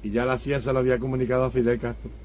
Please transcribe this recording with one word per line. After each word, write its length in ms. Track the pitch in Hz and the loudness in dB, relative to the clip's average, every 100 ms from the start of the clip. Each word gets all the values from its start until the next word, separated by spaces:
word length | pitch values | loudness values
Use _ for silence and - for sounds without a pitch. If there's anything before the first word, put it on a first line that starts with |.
y 80 | 104 | -2
ya 140 | 110 | 0
la 120 | 127 127 | 0 0
cia 240 | 143 139 | 0 -2
se 100 | 120 | 0
lo 60 | 131 | 2
había 220 | 127 123 | 2 2
comunicado 460 | 131 131 120 127 | 0 -2 0 2
a 40 | 131 | 2
Fidel 300 | 127 117 120 | 2 2 2
Castro. 320 | 120 120 113 - | -2 -6 -12 -14